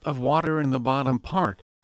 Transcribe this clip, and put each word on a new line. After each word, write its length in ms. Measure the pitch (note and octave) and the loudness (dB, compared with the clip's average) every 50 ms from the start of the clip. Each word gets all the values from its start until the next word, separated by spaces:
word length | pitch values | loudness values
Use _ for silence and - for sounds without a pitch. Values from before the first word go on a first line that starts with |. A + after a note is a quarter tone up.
| - D#3 | -4 -6
of 100 | D3 B2+ | -4 -2
water 420 | B2 C3 D3+ D#3+ D#3+ D#3 D#3 D#3 | 0 2 2 2 2 0 0 0
in 120 | D3 C3+ | 0 0
the 80 | C3 B2+ | 0 0
bottom 400 | A#2 C3 C3 C#3 C3+ C3 B2+ A#2 | 0 0 0 0 0 0 0 -2
part, 420 | - - E3+ F#3+ F3 G#2 F#2+ - - _ _ _ | -2 -2 -2 0 0 0 -2 -6 -14 _ _ _